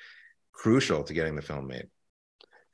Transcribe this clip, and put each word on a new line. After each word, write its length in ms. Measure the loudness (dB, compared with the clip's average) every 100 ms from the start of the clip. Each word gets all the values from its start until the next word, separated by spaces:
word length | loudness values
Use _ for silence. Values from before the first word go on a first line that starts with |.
| -20 -20 -20 _ _
crucial 500 | -2 4 4 4 2
to 80 | 0
getting 240 | -2 0 -2
the 60 |
film 240 | -6 -8 -8
made. 220 | -10 -14 _ _ _ _ _ -20 -20 _